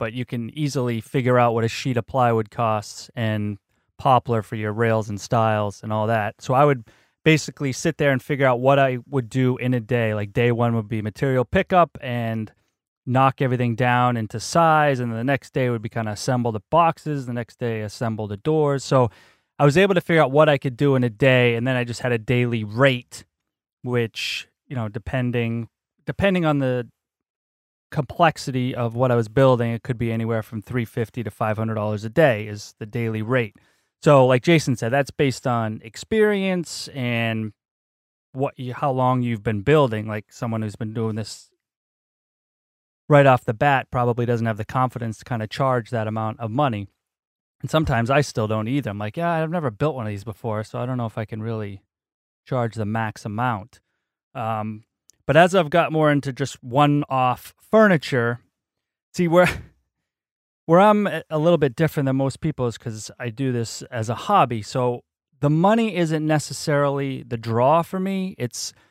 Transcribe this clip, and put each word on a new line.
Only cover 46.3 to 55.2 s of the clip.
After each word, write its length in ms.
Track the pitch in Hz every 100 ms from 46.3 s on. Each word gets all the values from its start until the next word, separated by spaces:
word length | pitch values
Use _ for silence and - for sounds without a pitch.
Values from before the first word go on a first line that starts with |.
| 110
of 100 | 113
money. 380 | 120 143 104 98 _ _ _ _ _ _ -
And 80 | -
sometimes 400 | 170 151 117 117
I 120 | 143
still 260 | 139 123 107
don't 220 | 107 110
either. 200 | 139 113
I'm 80 | 101
like, 180 | 107 165
"Yeah, 140 | 170
I've 180 | 160 160
never 180 | 175 139
built 260 | 101 147 131
one 100 | 107
of 40 |
these 120 | 101
before, 400 | 107 - 117 107
so 160 | 104 123
I 80 | 123
don't 100 | 127
know 100 | 113
if 120 | -
I 60 |
can 180 | 107 110
really 400 | 110 110 101 95 _ _ _ _ _ _ -
charge 300 | 131 117 110
the 100 | 101
max 380 | 113 110 -
amount." 560 | 110 104 127 104 110 _ _ _ _ _ _
Um, 500 | 135 113 110 107 107 _ _ _ _